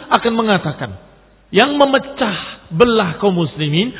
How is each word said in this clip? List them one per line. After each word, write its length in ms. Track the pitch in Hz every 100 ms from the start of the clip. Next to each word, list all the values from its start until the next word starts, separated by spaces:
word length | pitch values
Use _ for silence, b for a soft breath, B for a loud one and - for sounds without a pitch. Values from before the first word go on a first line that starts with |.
| -
akan 180 | - 233 226
mengatakan, 520 | 220 185 160 - 120 92 - _ _ _ _
yang 240 | 190 262
memecah 960 | 294 277 269 - - 233 170 - - -
belah 480 | 165 240 220 185 156
kaum 160 | 202
muslimin 560 | 175 160 - 151 156 233 -